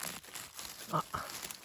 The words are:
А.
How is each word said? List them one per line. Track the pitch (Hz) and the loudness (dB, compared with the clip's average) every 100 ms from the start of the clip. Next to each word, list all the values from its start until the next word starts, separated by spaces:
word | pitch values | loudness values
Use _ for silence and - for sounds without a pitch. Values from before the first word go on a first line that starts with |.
| - - - - - - - - - | -2 -2 -4 -6 -6 -4 -6 -4 4
А. | - - - - - - - | 4 6 0 0 -2 -2 -4